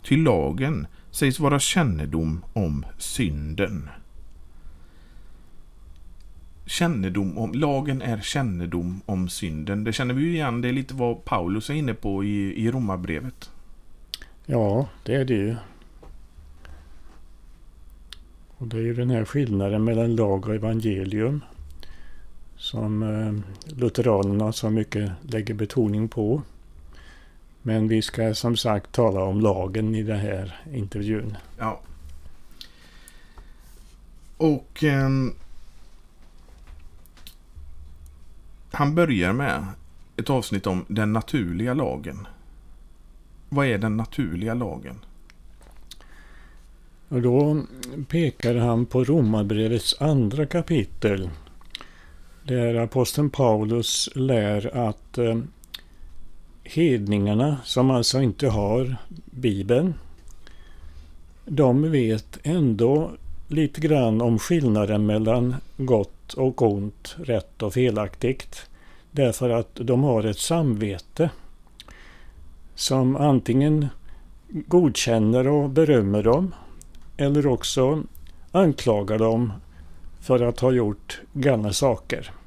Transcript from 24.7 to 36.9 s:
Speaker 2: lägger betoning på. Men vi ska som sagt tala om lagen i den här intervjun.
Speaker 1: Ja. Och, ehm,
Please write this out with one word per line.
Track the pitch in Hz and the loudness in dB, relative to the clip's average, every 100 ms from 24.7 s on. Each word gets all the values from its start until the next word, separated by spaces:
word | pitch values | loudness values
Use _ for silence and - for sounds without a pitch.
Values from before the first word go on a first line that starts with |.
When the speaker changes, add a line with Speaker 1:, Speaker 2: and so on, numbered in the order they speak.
| 110 107 104 104 90 | 0 -2 -4 -4 -6
Speaker 2:
lägger | 139 110 107 | -6 -6 -4
betoning | 107 104 - 110 104 110 | -4 -2 0 2 0 -2
på. | - 107 147 - - - - - - - - - - - - | -2 0 -2 -4 -20 -20 -20 -20 -20 -20 -20 -20 -20 -20 -10
Men | 113 110 110 | -2 0 2
vi | 110 | 2
ska | - - 110 | 0 -2 -2
som | 107 120 117 | 0 0 0
sagt | 117 104 - | 0 -2 -2
tala | - 113 95 | 2 2 2
om | 95 101 | 0 2
lagen | 107 92 95 107 110 | 2 2 -2 -2 0
i | 110 | 0
den | 107 104 | -2 -2
här | 104 98 95 - 156 | -2 -4 -6 -12 -10
intervjun. | 135 95 104 104 107 107 101 - - | -8 -6 -4 -2 -2 -4 -10 -14 -8
Speaker 1:
Ja. | 110 - - - - - - - - - - - - - - - - - - - - - - - - - - - | -6 -8 -14 -16 -14 -14 -14 -16 -18 -18 -20 -20 -20 -20 -20 -20 -20 -20 -20 -20 -20 -20 -20 -20 -20 -20 -20 0
Och, | 160 143 - - | 2 2 -2 0
ehm, | 151 139 135 135 127 - - - - - - - - - - - - - - - - | 2 4 4 2 0 -6 -12 -14 -16 -18 -20 -20 -20 -20 -20 -20 -20 -20 -20 -18 -18